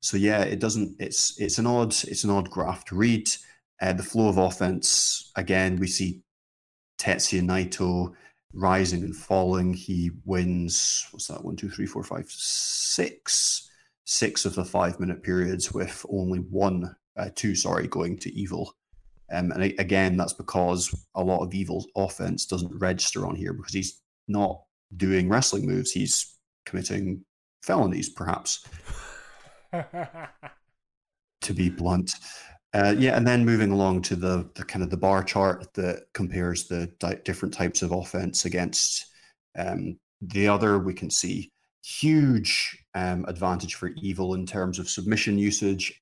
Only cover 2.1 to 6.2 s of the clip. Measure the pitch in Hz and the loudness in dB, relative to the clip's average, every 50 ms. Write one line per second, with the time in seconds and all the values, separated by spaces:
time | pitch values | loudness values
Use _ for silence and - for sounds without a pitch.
2.1 | 101 - - 104 101 98 90 90 - 92 80 82 87 - - - 90 90 107 120 | -4 -2 0 2 2 2 2 0 -2 -2 -2 -2 -4 -6 -8 -6 0 2 4 4
3.1 | 117 110 110 - - - - - - _ _ _ _ - 92 92 92 90 85 - | 4 2 0 -2 -4 -4 -6 -14 -20 _ _ _ _ -2 0 0 0 0 -4 -2
4.1 | - 113 110 107 95 95 92 92 90 - 95 90 92 90 - - - - - - | 2 4 4 6 6 6 4 4 2 0 0 0 0 0 2 2 2 4 2 2
5.1 | - - - - _ - 92 87 95 92 92 92 92 90 95 90 90 - 98 90 | 0 -2 -6 -8 _ -4 0 2 4 4 4 4 2 2 0 0 0 0 -2 -2
6.1 | - - | -4 -6